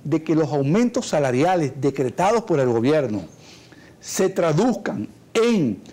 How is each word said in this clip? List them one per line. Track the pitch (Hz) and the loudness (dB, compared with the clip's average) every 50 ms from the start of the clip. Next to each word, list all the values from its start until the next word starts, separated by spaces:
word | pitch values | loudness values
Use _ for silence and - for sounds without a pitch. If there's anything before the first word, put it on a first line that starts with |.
| - | -6
de | 151 147 160 160 | -4 -2 -2 0
que | - 165 | 0 0
los | 156 160 135 151 | 0 2 0 0
aumentos | 147 135 139 160 214 240 247 240 262 - - | 0 0 2 2 2 2 0 0 -4 -4 -2
salariales | - 160 143 131 123 127 147 180 190 180 156 131 - 139 | -2 0 0 0 2 2 2 2 2 0 0 -2 -4 -2
decretados | 131 143 139 - 139 123 - - 180 196 233 226 220 | -2 -2 0 0 -2 -4 -2 0 0 2 2 0 0
por | - 170 143 | 0 0 2
el | 131 127 | 2 2
gobierno | 117 117 113 131 151 156 139 120 107 101 87 - - - - - - - - - - - - - - - | 2 2 2 2 2 2 0 0 -4 -6 -8 -10 -16 -20 -20 -20 -20 -20 -20 -20 -20 -20 -20 -20 -20 -20
se | - - - - 190 185 | -16 -8 -2 -2 0 0
traduzcan | 190 - 175 165 151 160 214 262 226 - - - - - - - - - - - - | 0 0 0 2 2 2 2 2 0 -2 -4 -6 -6 -6 -8 -10 -12 -18 -20 -6 -2
en | 233 226 240 233 208 156 120 101 - - - | 0 2 2 2 2 2 0 -2 -4 -10 -16